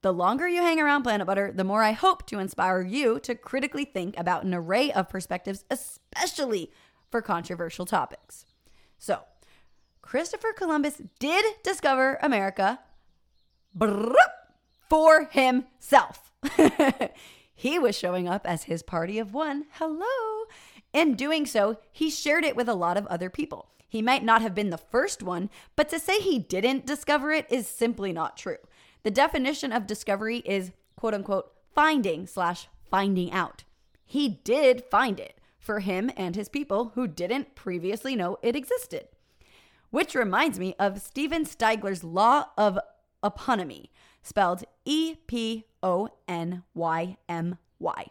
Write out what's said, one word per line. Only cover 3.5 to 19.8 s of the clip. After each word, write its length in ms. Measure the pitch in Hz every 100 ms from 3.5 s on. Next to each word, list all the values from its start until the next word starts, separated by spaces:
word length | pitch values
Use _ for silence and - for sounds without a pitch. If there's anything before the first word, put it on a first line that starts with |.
| 262 277 269
think 340 | 285 196 175 180
about 280 | 175 175 190
an 80 |
array 380 | 180 165 202 285
of 160 | - 185
perspectives, 560 | 190 175 180 - 196 _
especially 1000 | 254 - - _ - 359 - 269 208 165 _ _ _ _
for 100 | 233
controversial 640 | - 175 170 175 165 - 180
topics. 600 | 185 131 - _ - - _ _ - _ _
So, 260 | - 196 - _ _ _ _ _ _ _
Christopher 520 | - 262 339 440 453
Columbus 480 | 440 359 302 294 285 - _
did 240 | 285 349 427 427
discover 540 | 370 392 285 269 262 269
America, 580 | 302 226 196 190 190 254 _ - _ _ _ _ _ _ _ 185
brrrr, 380 | 214 202 226 285 740 - - _ _ _ _
for 360 | 320 320 311 311
himself. 1040 | - 254 254 247 _ - 269 185 - - _ 285 -
<laughs> 540 | 302 - 277 - 240 - - - _ _
He 200 | 247 339
was 180 | 254 196
showing 300 | 180 180 175
up 160 | 190 -
as 200 | 170 -
his 180 | 165
party 340 | - 170 170 214
of 160 | 220
one. 320 | 233 311 285 294
Hello. 760 | -